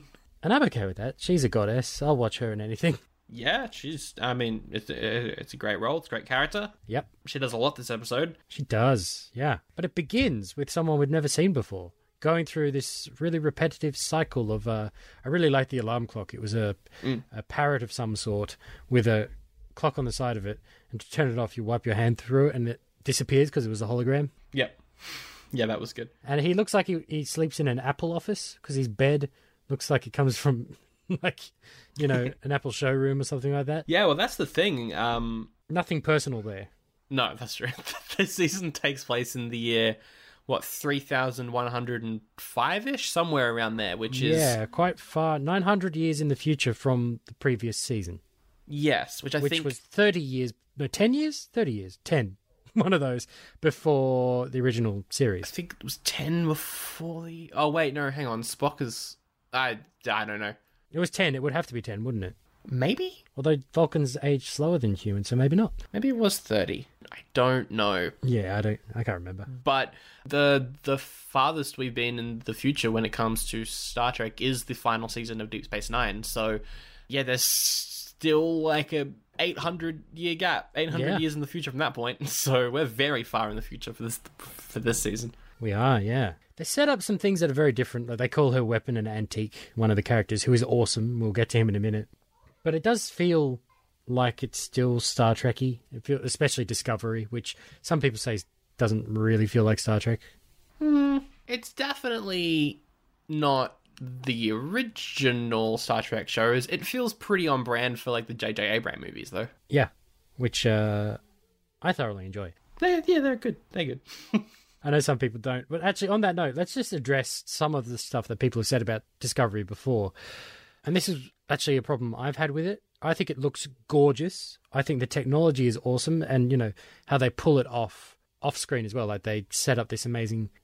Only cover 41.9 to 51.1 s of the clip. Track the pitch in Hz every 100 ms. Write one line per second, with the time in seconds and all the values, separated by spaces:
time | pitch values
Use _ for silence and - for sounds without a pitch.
41.9 | 117 113 110 - - - 120 135 196 262
42.9 | 277 - 170 170 147 120 117 110 113 101
43.9 | 95 113 131 147 160 143 113 110 - 180
44.9 | - - 160 160 151 143 190 185 208 185
45.9 | 156 160 151 151 135 151 143 123 110 135
46.9 | 127 120 117 - - 139 113 113 - -
47.9 | 113 87 87 _ _ _ _ - 147 151
48.9 | 104 - - 135 147 143 165 147 127 -
49.9 | - 208 175 135 131 123 - _ - 139
50.9 | - 220